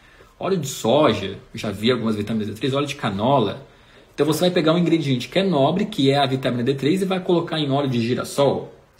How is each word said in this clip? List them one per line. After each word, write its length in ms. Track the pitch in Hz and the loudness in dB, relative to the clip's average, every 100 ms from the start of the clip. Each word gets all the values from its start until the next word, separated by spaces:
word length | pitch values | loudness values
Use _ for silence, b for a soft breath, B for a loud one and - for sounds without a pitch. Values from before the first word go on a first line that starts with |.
| b b b _ | b b b _
Óleo 180 | 175 190 | -4 -2
de 100 | 135 | -4
soja, 720 | - 110 135 151 101 95 - - | -4 2 4 4 2 -4 -10 -14
eu 60 | - | -10
já 100 | 110 | -8
vi 220 | 98 113 | -2 0
algumas 240 | 123 110 107 | 0 -2 -4
vitaminas 320 | 104 110 104 | -4 -4 -6
D 80 | 104 | -6
três, 180 | 139 | -4
óleo 140 | 135 143 | -2 -4
de 80 | - | -6
canola. 720 | 123 98 117 143 101 - - b b b b - | -6 -2 2 2 0 -4 -14 b b b b -2
Então 100 | 147 | 0
você 140 | 156 | 2
vai 100 | 180 | 2
pegar 240 | 180 156 | 2 2
um 60 | 175 | 2
ingrediente 500 | 165 160 139 123 - | 2 2 2 -2 -2
que 80 | 175 | -2
é 60 | |
nobre, 420 | 196 147 135 180 214 | 0 2 2 2 -2
que 240 | - 135 | 0 2
é 80 | 139 | 4
a 80 | 139 | 2
vitamina 380 | 135 135 120 | 0 -2 -2
D 100 | 123 | 0
três, 300 | 135 135 190 | 0 0 0
e 20 | 190 | 0
vai 140 | 185 | -2
colocar 400 | 180 170 165 160 | 0 0 0 -2
em 100 | 143 | 0
óleo 180 | 135 131 | 0 0
de 140 | 120 | 0
girassol, 720 | 113 117 - - 139 90 - - _ | 0 -2 -2 2 2 2 -6 -16 _